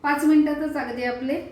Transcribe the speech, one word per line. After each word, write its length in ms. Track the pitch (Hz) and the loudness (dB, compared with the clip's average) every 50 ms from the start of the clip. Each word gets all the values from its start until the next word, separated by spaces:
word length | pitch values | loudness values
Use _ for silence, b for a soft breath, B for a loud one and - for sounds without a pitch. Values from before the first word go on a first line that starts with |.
| - | 0
पाच 200 | 285 294 294 311 | 0 0 2 4
मिनिटातच 520 | 302 311 302 302 294 294 294 311 294 294 | 6 6 6 4 4 0 -2 -4 -4 -4
अगदी 280 | 285 247 240 240 247 247 | -4 -6 -6 -6 -6 -4
आपले 360 | 247 247 247 262 262 285 - - - | -4 -4 -4 -4 -4 -4 -4 -6 -12